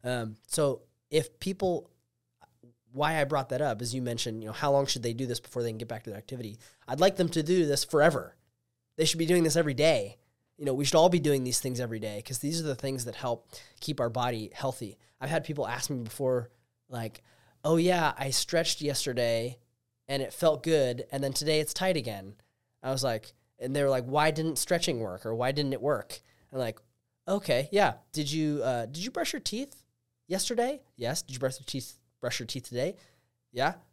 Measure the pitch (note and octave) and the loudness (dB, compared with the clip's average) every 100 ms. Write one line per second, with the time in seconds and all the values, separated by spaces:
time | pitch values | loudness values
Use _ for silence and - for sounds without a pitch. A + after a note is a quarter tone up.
0 | B2 B2 A2+ G#2+ - - D3 - _ _ | -4 -4 -6 -10 -6 0 2 0 _ _
1 | _ D#3 - _ F#3+ F#3+ F#3+ E3+ - _ | _ 0 0 _ -6 -2 0 0 -4 _
2 | _ _ _ _ - _ A#2+ _ _ C3 | _ _ _ _ -20 _ -20 _ _ -2
3 | D3+ D#3+ C#3 D3 B2 C3 D3 A2 A#2+ B2+ | 0 2 2 0 0 -2 0 -2 -4 -4
4 | B2 A#2 B2 A2 A2 G#2+ D3 C#3 C#3 B2 | -4 -4 -4 -6 -8 -2 2 4 2 -2
5 | A#2 A#2 B2+ A#2 - B2 A#2 A2 A2+ A2 | -2 -4 -4 -4 -6 -4 -4 -4 -8 -10
6 | A2 G#2 - B2+ A2 G#2 - _ - C3+ | -10 -12 -12 -10 -10 -14 -20 _ -8 4
7 | F#3+ G3 E3+ E3 D3+ F#3 D3+ C#3 - D3 | 4 6 2 2 2 4 4 2 2 6
8 | D#3 C#3+ - _ _ _ _ _ _ - | 6 4 -6 _ _ _ _ _ _ 0
9 | D#3 E3 E3 F3+ D#3+ D3+ D3+ C3 D#3 C3+ | 0 2 4 4 6 4 2 4 4 4
10 | G2+ - _ _ _ _ C#3+ C3 C#3 D#3+ | 0 -12 _ _ _ _ -2 0 4 8
11 | F3 F3 D3 C#3 B2+ A#2+ C3 B2 A#2+ A2 | 8 6 4 2 2 -2 -2 -4 -6 -6
12 | G#2+ G#2 - B2+ C#3+ E3 D#3 B2+ C3+ C3+ | -6 -8 -8 -4 -2 -2 -4 -4 -4 -4
13 | A#2 - B2+ A#2 _ - - _ - C3+ | -6 -6 -4 -4 _ -20 -20 _ -6 -2
14 | A#2+ A#2+ B2 A#2 G#2+ - C3+ - G#2+ - | -2 0 -2 -2 -8 -6 -6 -6 -12 -14
15 | _ _ C3 D#3+ - D3 A2 B2 - C3 | _ _ -4 -2 -2 -4 -4 -4 -4 -4
16 | A2 - C3 B2+ A#2 _ _ _ _ B2 | -6 -4 0 0 -2 _ _ _ _ -10
17 | A2+ - _ _ _ _ D3+ E3 E3+ F3 | -10 -12 _ _ _ _ 2 4 6 4
18 | D#3 - C3+ C3 - E3 E3+ - D3 C3+ | 2 0 -2 -2 0 0 0 -2 -2 -2
19 | C#3+ B2+ A#2 A#2 A#2+ B2 _ _ _ _ | -2 0 0 0 -2 -8 _ _ _ _
20 | - C#3 C3 - E3 D3 E3 D#3+ B2+ A#2+ | -6 -4 -4 2 2 2 2 4 2 -2
21 | - C#3 C#3 C3+ D3 D#3 D3+ - F#3+ E3 | -6 -4 -2 -2 2 2 0 -2 0 0
22 | A#2 G2+ F#2+ - _ _ _ _ C3 C3 | -4 -8 -12 -18 _ _ _ _ -4 -2
23 | C3 A2 - _ _ _ B2 C#3+ C#3 C3 | 0 -2 -6 _ _ _ -4 2 2 2
24 | B2 D3 D#3 D3+ D#3+ D3+ - E3+ E3+ B2 | 2 4 4 2 -2 -2 0 0 0 -2
25 | G#2+ F2+ A2+ A2+ B2 C#3+ C#3+ B2+ C3 B2 | -4 -6 -4 -2 0 0 -2 -2 0 -2
26 | - - _ _ _ C3 A#2 A2 _ _ | -4 -14 _ _ _ -4 -4 -6 _ _
27 | _ _ - G3 - A#2+ C#3 G3 F3 - | _ _ -4 -4 2 0 2 4 2 0
28 | _ D#3 C#3+ D#3+ D3+ D3 B2 A#2+ A2+ D#3 | _ -6 -4 -2 0 0 0 -2 -4 -8
29 | A3 E4+ E4 C#4+ - G#3+ C#4+ - _ _ | -8 -4 -4 -4 -6 -6 -10 -14 _ _
30 | _ _ - F#3 - A#3 A#3+ C#4+ _ - | _ _ -6 -4 0 0 0 -2 _ -6
31 | A#2 D3 - B2+ C3 - - C#3 - - | -4 -4 -8 -4 -4 -4 -8 -8 -8 -18
32 | _ _ A#2+ - A#2 C3+ - A#2+ D3+ G3+ | _ _ -6 -6 -6 -10 -6 -4 -4 -6
33 | _ _ _ _ _ A#2+ D3 E3+ _ | _ _ _ _ _ -2 -2 -2 _